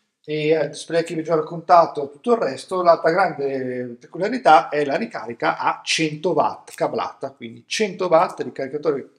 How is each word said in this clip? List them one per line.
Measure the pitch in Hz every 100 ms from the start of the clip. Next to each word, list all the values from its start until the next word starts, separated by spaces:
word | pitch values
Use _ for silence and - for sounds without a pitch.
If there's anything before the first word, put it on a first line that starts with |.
| _ _
e | - 151 151 160
al | 143
display | - - 165
che | 165 165
vi |
ho |
già | 156
raccontato | 160 156 165 160 175 165 151
e | 139
tutto | - 240
il | 226
resto, | 151 131 - 185
l'altra | 175 160 165
grande | 180 180 143 139 135 131 123 123 120
peculiarità | - 165 202 247 170 160 160
è | 147 143
la | 160
ricarica | 226 143 110 117 - -
a | 143 -
cento | - - 160 151 185
watt | 147 135 - - -
cablata, | 160 - 90 - 135
quindi | - 117 120 _
cento | - 208 156 180
watt, | 165 185 -
ricaricatore | 127 - 135 147 160 139 -